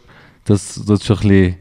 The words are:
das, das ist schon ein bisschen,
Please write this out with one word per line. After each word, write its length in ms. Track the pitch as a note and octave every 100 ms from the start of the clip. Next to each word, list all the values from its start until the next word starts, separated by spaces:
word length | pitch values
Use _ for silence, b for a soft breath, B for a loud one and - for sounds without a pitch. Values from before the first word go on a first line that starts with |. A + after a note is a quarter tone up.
| _ b b b -
das, 360 | G2+ - - G#2
das 140 | G#2
ist 60 | -
schon 120 | F#2+
ein 80 | G#2
bisschen, 260 | G2 F2+ F2